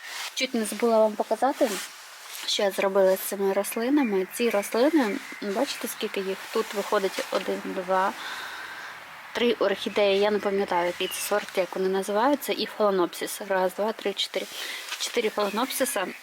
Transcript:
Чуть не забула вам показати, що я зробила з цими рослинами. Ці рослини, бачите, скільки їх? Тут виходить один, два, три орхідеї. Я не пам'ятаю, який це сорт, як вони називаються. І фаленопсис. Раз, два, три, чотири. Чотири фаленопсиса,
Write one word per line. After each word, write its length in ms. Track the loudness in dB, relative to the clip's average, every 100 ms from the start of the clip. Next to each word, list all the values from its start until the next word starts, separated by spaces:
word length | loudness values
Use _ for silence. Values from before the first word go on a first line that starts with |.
| -12 -10 -8
Чуть 200 | -4 -2
не 120 | -2 -2
забула 320 | 0 4 6
вам 140 | 4
показати, 580 | 2 -2 0 2 4 2 0 -8 -14 -18 -18 -14 -8 -4
що 180 | 0
я 80 | 0
зробила 440 | 2 2 6 6 4
з 40 |
цими 340 | 0 0 0
рослинами. 760 | 2 0 -2 2 4 4 2 0
Ці 160 | 0 0
рослини, 680 | 0 0 2 4 4 2 -2 -8 -8
бачите, 460 | -4 -2 -2 -4 -8
скільки 320 | -6 -4 -4
їх? 180 | -4 -6 -4
Тут 200 | -4 -2
виходить 520 | -4 0 2 2 -2 -2
один, 300 | -2 -2 -4 -4
два, 480 | -4 2 2 2 0 -8 -10 -10 -10 -12 -12 -14 -14 -16 -18 -8
три 200 | 2 2
орхідеї. 640 | 4 2 2 0 2 4 4
Я 120 | 4
не 80 | 2
пам'ятаю, 480 | 2 0 2 0 0
який 200 | -2 -4
це 60 |
сорт, 440 | -4 -2 -2 0 -2
як 180 | -2 0
вони 140 | 0
називаються. 640 | 0 0 2 4 4 0
І 120 | -2 -4
фаленопсис. 760 | 2 2 4 2 -2 -8 -6
Раз, 320 | -2 2 2
два, 200 | 0 -2
три, 200 | -2 -4
чотири. 320 | -4 -4 -4 -6 -8 -8 -8 -8 -6
Чотири 300 | -4 0 0
фаленопсиса, 800 | 0 0 0 -2 0 0 0 -4 -8